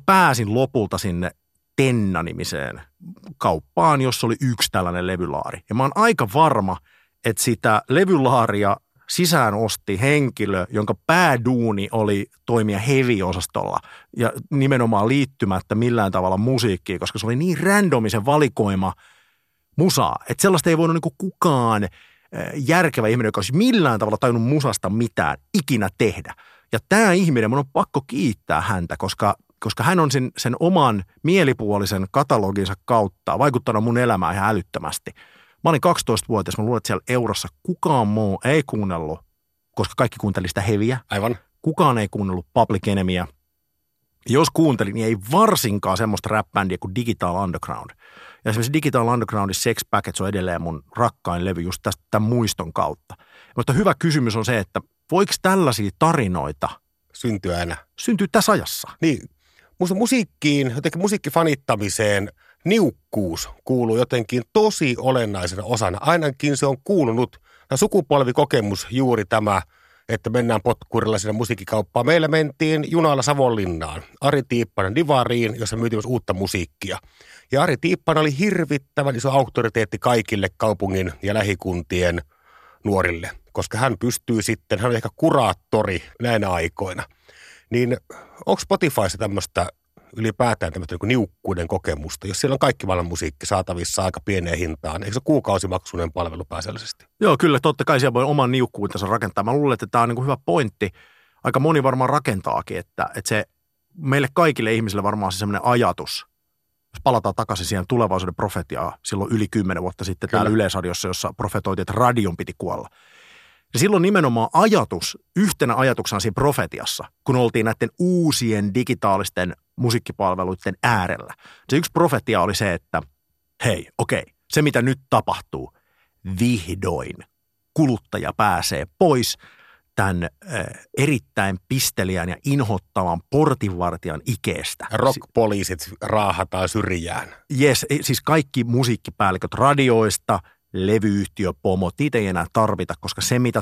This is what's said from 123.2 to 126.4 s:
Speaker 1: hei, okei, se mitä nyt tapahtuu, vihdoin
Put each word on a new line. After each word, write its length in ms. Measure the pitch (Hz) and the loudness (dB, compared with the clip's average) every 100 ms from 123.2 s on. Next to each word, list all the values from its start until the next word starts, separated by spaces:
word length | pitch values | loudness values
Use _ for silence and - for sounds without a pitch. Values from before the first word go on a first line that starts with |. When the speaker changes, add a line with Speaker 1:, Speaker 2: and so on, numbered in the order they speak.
| _ _ _ - 123 | _ _ _ -4 -2
Speaker 1:
hei, 220 | 85 - - | -2 -6 -6
okei, 260 | - 76 - _ - | -4 -4 -6 _ -2
se 120 | 151 | 0
mitä 200 | 151 135 | 2 2
nyt 180 | 127 135 - | 0 -2 0
tapahtuu, 640 | 117 - - - 65 - _ _ _ _ _ 92 | 0 0 -4 -8 -12 -12 _ _ _ _ _ -8
vihdoin 760 | 92 | 0